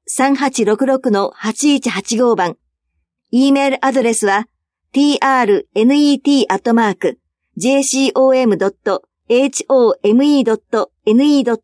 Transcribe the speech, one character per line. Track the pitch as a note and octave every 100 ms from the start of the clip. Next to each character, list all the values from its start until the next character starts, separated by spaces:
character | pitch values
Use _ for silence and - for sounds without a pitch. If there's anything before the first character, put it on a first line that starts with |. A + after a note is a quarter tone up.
| -
三 | - C4+ C4+
八 | C#4 - G#3
六 | G#3+ C4+
六 | C4+ C4
の | G#3 G3
八 | - G#3+ A3 D4 C#4+
一 | -
八 | F#3+ - A3
五 | B3 A3
番。 | F3+ - _ _ _ _ _ _ _
E | A#3+ C4+
メ | C#4 C#4
ー |
ル | C4 C4
ア |
ド | C4+
レ | A#3 A3
ス | G#3
は、 | G3 A3 _ _ _ _
テ | -
ィ | D4 C#4
ー |
ア | C#4 C4
ー | A3
ル | G3+ - -
エ | A3+
ヌ | C#4+
イ | D4 C#4+
ー |
テ | -
ィ | C#4+
ー | -
ア | F#3+
ッ |
ト | - A#3
マ | A3
ー | F#3
ク | F3 B2+ _ _ _ -
ジ | G3+
ェ | C#4
イ | C4+
シ | C4 C4+
ー | -
オ | C4
ー | C4
エ | B3
ム | G3
ド | F#3+
ッ | -
ト | - F#3+ - _ -
エ | A#3+ C#4
イ |
チ | - -
オ | C4 A#3
ー | -
エ | G3+
ム | A3+ D4
イ | C#4+
ー | A3+
ド | A3
ッ | _
ト | A3+ - _ -
エ | A3
ヌ |
イ | C#4+ C#4+
ー | A#3+
ド |
ッ | A3+